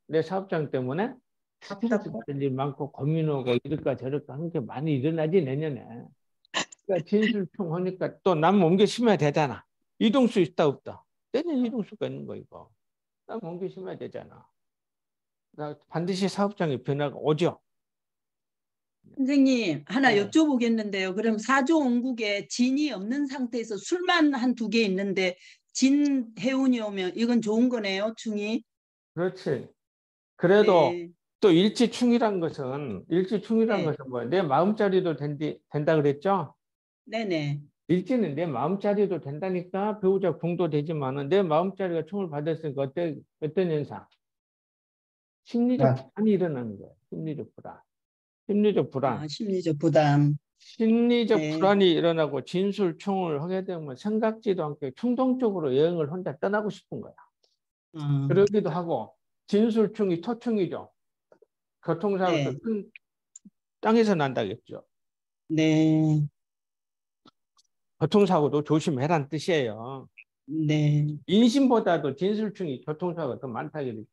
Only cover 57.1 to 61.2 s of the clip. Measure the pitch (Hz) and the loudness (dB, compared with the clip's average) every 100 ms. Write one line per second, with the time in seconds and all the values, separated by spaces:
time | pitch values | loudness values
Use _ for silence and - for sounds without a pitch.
57.1 | - _ _ _ _ _ _ _ 160 147 | -20 _ _ _ _ _ _ _ -8 -2
58.1 | 143 139 170 202 208 180 165 170 139 - | 0 2 4 4 2 -2 -4 -4 -4 -6
59.1 | _ _ _ _ 202 233 226 208 214 202 | _ _ _ _ 2 4 4 0 0 -2
60.1 | 170 196 233 247 220 170 120 90 _ _ | -2 -4 -6 -2 -2 -2 -4 -12 _ _
61.1 | _ | _